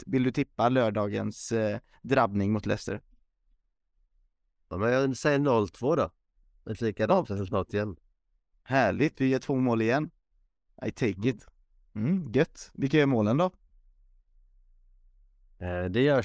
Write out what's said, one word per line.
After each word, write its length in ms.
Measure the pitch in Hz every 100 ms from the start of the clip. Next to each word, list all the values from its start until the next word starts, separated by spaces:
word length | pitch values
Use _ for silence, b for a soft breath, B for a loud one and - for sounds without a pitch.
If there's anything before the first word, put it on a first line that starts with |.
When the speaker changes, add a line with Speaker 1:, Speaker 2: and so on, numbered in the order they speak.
| -
Speaker 1:
vill 160 | 131
du 80 | 127
tippa 360 | 131 135 - 120
lördagens, 840 | 131 113 107 104 104 104 - -
eh, 260 | 113 107 107 b b
drabbning 500 | 113 127 110 101 98
mot 140 | 107 104
Leicester? 340 | 107 - 104 - _ _ _ _ _ _ _ _ _ _ _ _ _ _ _ -
Speaker 2:
Ja, 80 | 90
men 160 | 113
jag 240 | 127 135 123
säger 220 | 151 143
noll 300 | 143 117 101
två 280 | - 127 160
då. 140 | 85 _ _ _ _ _ -
Ett 100 | 110
likadant 500 | 113 101 110 185 -
resultat 440 | 101 95 101 92
igen. 220 | 104 104 87 _ _ _ _ _ _
Speaker 1:
Härligt, 560 | - 135 107 95 151 -
vi 80 | 131
gör 100 | 131
två 160 | -
mål 280 | 131 127 113
igen. 280 | 110 135 170 _ _ _ _ _ _ - 107
I 40 |
take 240 | - 117
Speaker 2:
Mm. 140 | 92 120
Speaker 1:
it. 180 | 113 - _ _ _ _
Mm, 380 | 107 120 190 127
gött. 380 | 127 170 - -
Vilka 220 | - 135 156
gör 100 | 139
målen 300 | 120 104 139
då? 140 | 185 - _ _ _ _ _ _ _ _ _ _ _ _ _ _ _ _ _ _ _ -
Speaker 2:
Eh, 260 | 90 90
det 160 | 92 104
gör 240 | 143 135